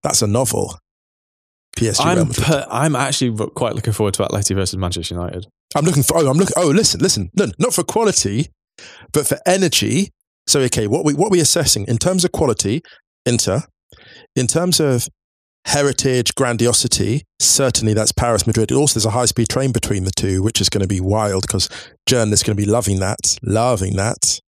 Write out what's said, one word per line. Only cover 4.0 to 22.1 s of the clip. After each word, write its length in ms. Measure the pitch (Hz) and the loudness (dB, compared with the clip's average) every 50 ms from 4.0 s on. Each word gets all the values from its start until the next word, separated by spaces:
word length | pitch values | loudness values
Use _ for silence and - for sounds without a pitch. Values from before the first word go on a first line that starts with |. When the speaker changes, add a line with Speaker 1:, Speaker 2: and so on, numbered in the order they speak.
| 110 101 92 | 0 -2 0
Speaker 2:
to 80 | - 101 | -2 -2
Atleti 300 | - - 98 98 - 95 | -2 -2 -2 -2 0 0
versus 240 | 98 95 92 - 92 | 0 -2 -2 -4 -4
Manchester 380 | 92 90 90 87 82 - 87 | -4 -4 -4 -6 -6 -6 -6
United. 300 | 87 87 90 - 90 92 _ _ _ _ _ - | -6 -6 -6 -8 -10 -14 _ _ _ _ _ -2
Speaker 1:
I'm 120 | 147 147 | 0 0
looking 180 | 175 170 147 135 | 2 2 2 2
for, 140 | - 165 165 | 2 2 2
oh, 120 | 160 135 | 2 2
I'm 80 | 131 160 | 4 2
looking, 180 | 196 - - 160 | 2 2 2 2
oh, 100 | 180 160 | 2 4
listen, 320 | - 196 220 - - - | 4 4 2 2 0 0
listen. 300 | 120 123 - 107 95 85 _ 185 | 0 0 0 0 -4 -4 _ -2
No, 100 | 202 135 - - | -2 -2 0 -2
not 160 | 165 - 160 | -2 0 0
for 100 | - 165 | -2 -4
quality, 640 | - - 214 233 208 170 - - 98 101 113 160 - _ _ _ _ _ - - - - - - - - | -2 0 0 0 2 0 0 -2 -2 -2 -2 -4 -4 _ _ _ _ _ -20 -20 -20 -20 -20 -20 -4 -2
but 120 | 151 143 - | -2 0 0
for 100 | 151 - - | -4 -2 0
energy. 640 | 180 180 196 190 165 - - 101 104 113 156 208 - _ _ _ _ _ _ _ - | 0 2 2 2 2 2 0 0 2 0 0 0 -2 _ _ _ _ _ _ _ 0
So, 120 | - 147 | 2 2
okay, 260 | 131 123 - 123 110 101 | 2 2 2 0 0 0
what 180 | 110 160 - | 0 0 0
we, 80 | 151 143 | 0 0
what 180 | 143 180 220 | 2 2 2
we 80 | 196 180 | 2 2
assessing 460 | 156 - - 170 147 - - 113 101 101 | 2 2 2 2 2 2 0 0 0 -2
in 100 | 117 113 | -2 0
terms 280 | - 180 185 185 170 | 0 0 0 0 0
of 80 | 180 - | -2 0
quality, 480 | - 160 135 110 - - 98 110 165 - - - - _ _ _ _ _ | 0 0 0 0 0 0 -2 -2 -4 -4 -10 -20 -20 _ _ _ _ _
Inter, 380 | 123 120 113 - - 95 131 - _ _ _ _ _ - - - - - - - _ _ | -2 0 0 0 0 0 -2 -2 _ _ _ _ _ -20 -20 -20 -20 -20 -20 -20 _ _
in 120 | - 127 117 | -2 -2 0
terms 340 | - 160 175 180 165 - | 0 0 0 0 2 2
of 260 | 160 143 131 120 - - _ _ _ _ _ _ _ _ _ _ _ | 2 2 2 0 -2 -4 _ _ _ _ _ _ _ _ _ _ _
heritage, 680 | - - 147 143 143 131 - - 139 127 123 117 - - | -2 0 2 2 2 0 0 0 0 0 0 0 -2 0
grandiosity, 880 | - 135 123 120 113 120 120 113 - - 120 - - - 104 117 147 - _ _ _ | 0 0 0 2 2 2 2 2 2 0 0 0 0 0 0 -2 -4 -4 _ _ _
certainly 540 | - - - - 139 127 120 - 113 110 107 | 0 0 2 2 2 2 0 0 0 2 0
that's 180 | 107 107 - - | 2 0 0 0
Paris, 340 | - 127 120 117 107 - 117 | 0 0 2 0 0 0 0
Madrid. 240 | 107 113 110 - | 0 0 0 2
Also, 240 | 120 135 147 139 - | 2 2 2 2 0
there's 100 | 117 101 | 0 -2
a 60 | 113 | 0
high-speed 380 | 101 123 123 117 - - 117 - | 0 0 0 0 0 0 -2 0
train 220 | - 131 135 135 | 0 -2 -2 0
between 340 | 117 113 - - 107 98 92 | -2 -2 -2 -2 -4 -2 -2
the 60 | 98 | -4
two, 300 | 95 - - 95 95 95 | -2 -2 -2 0 0 0
which 200 | 92 110 - - | 0 -2 -2 0
is 80 | 98 - | -2 0
gonna 180 | - 104 98 92 | 0 0 -2 0
be 140 | 98 92 | -2 -2
wild 460 | 92 95 101 110 107 104 95 95 95 - | 0 0 0 0 0 0 -2 -2 -4 -2
'cause 220 | - 95 90 - - - - - _ _ _ | -2 -2 -2 -4 -6 -14 -18 -20 _ _ _
journalists 360 | - | 0